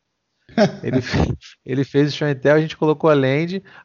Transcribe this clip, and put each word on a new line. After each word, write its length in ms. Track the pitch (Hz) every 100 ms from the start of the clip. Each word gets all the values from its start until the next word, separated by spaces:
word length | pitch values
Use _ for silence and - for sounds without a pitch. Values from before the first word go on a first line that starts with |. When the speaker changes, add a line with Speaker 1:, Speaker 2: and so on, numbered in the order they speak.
| _ _ _ _ _
Speaker 1:
<laughs> 340 | - 214 -
Speaker 2:
Ele 200 | - 131
fe-, 320 | - - - - - - -
ele 180 | 127 139
fez 280 | 143 147
o 20 | -
show 100 | 147
and 80 | 123
tell, 200 | 139 151
a 60 |
gente 160 | 156 -
colocou 320 | 156 147 160
a 40 |
land. 440 | 147 131 139 170 190
Aí 60 | - -